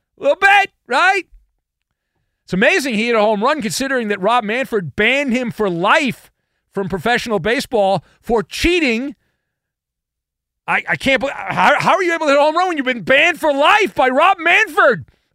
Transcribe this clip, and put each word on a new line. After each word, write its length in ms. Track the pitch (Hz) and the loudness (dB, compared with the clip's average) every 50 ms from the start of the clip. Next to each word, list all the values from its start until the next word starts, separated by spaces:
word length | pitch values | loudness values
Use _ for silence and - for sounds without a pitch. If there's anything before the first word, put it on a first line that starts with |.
| _ _ _ _ | _ _ _ _
little 200 | - 269 311 359 | -2 -2 0 2
bit, 340 | 381 392 392 403 392 392 - _ _ - | 4 4 4 4 2 0 -4 _ _ -4
right? 400 | 240 285 339 370 392 392 330 - - - _ _ _ _ _ _ _ _ _ _ _ _ _ _ _ _ _ _ _ _ _ | -2 0 2 2 0 0 -4 -8 -18 -20 _ _ _ _ _ _ _ _ _ _ _ _ _ _ _ _ _ _ _ _ _
It's 100 | - 180 | -6 -2
amazing 400 | 185 226 294 370 381 262 277 226 | 2 2 2 2 2 0 -2 -2
he 140 | 208 226 240 | -2 -2 0
hit 80 | 233 | 0
a 60 | 220 | 2
home 220 | 208 220 220 196 208 | 2 2 0 0 0
run 180 | 262 311 302 | -2 -2 -2
considering 460 | 208 220 151 - 262 269 269 254 233 208 | -4 -6 -4 -4 -4 -2 -2 -4 -2 -4
that 140 | 208 196 | -4 -2
Rob 220 | 180 208 240 247 226 | 0 0 0 0 0
Manfred 520 | 202 220 254 269 - 240 208 180 139 - | -2 -4 -4 -4 -4 -4 -4 -4 -4 -4
banned 380 | - 208 233 262 277 294 269 220 | 0 0 2 2 0 0 0 -2
him 180 | 254 254 226 | -2 -2 -4
for 180 | - - 214 196 | -4 -4 -2 -2
life 640 | 175 165 175 214 262 320 302 240 - - - _ _ _ _ _ _ _ _ _ | -2 -2 0 2 2 2 0 -2 -4 -8 -14 _ _ _ _ _ _ _ _ _
from 180 | _ 196 196 170 | _ -8 -6 -6
professional 520 | 185 185 - 226 240 226 - 247 214 202 | -6 -4 -2 -2 -2 -2 -2 -4 -4 -2
baseball 680 | 151 208 240 285 - - 269 214 196 190 196 170 - _ _ _ | -2 -2 -2 -2 -4 -2 -2 0 0 0 0 -2 -4 _ _ _
for 220 | _ - 233 220 190 | _ -2 -2 -2 -2
cheating. 720 | - - - - 330 359 349 311 254 226 226 262 285 220 - _ _ _ _ _ _ _ _ _ _ _ _ _ _ _ _ _ _ _ _ _ _ _ _ _ _ _ _ _ - | -4 -6 -2 -2 0 0 2 0 0 -2 -2 -4 -8 -12 -14 _ _ _ _ _ _ _ _ _ _ _ _ _ _ _ _ _ _ _ _ _ _ _ _ _ _ _ _ _ -4
I, 160 | 175 202 208 - | -4 -4 -2 -4
I 80 | 175 | -6
can't 240 | - - 269 269 233 | -4 -2 0 0 0
believe, 160 | 226 277 285 | -2 -4 -6
how, 380 | - - 196 - 180 180 226 285 - | -8 -10 -6 -2 2 4 4 4 4
how 160 | - 208 285 | 2 2 2
are 80 | 370 381 | 2 2
you 100 | 339 330 | -2 -2
able 140 | 330 320 294 | 0 0 2
to 60 | 277 | 2
hit 60 | 285 | 2
a 40 | 294 | 2
home 120 | 302 311 | 2 2
run 120 | 339 370 370 | 0 0 -2
when 100 | 339 294 | -2 -4
you've 80 | 247 | -4
been 160 | 254 254 240 | -4 -4 -4
banned 380 | 170 - 262 277 311 349 339 - | 0 2 2 4 4 2 0 0
for 120 | 302 311 | 0 0
life 440 | 277 277 294 339 403 427 415 - - | 0 2 2 2 2 2 0 -2 0
by 140 | - 277 262 | 0 0 2
Rob 280 | 254 269 320 370 381 359 | 2 2 2 2 2 2
Manfred, 680 | 320 330 359 403 440 370 302 403 359 294 233 160 113 - _ _ _ _ _ | 0 2 2 2 0 0 0 2 2 2 2 0 -6 -14 _ _ _ _ _